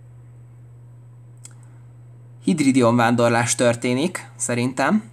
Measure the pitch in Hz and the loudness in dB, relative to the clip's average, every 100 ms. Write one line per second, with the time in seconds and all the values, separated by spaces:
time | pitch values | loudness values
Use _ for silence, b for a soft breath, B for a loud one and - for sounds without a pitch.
0 | - - - - - - - - - - | -20 -20 -20 -20 -20 -20 -20 -20 -20 -20
1 | - - - - - - B B B - | -20 -20 -20 -20 -20 -20 B B B -20
2 | - - - - - 175 139 131 117 120 | -20 -20 -20 -8 -4 0 2 4 4 4
3 | 117 120 117 117 117 - 123 117 123 123 | 2 2 2 2 -2 0 0 0 -2 -2
4 | 170 - - - - 120 123 131 139 214 | -4 -6 -16 -12 -6 -4 -4 -2 -2 -2
5 | - | -4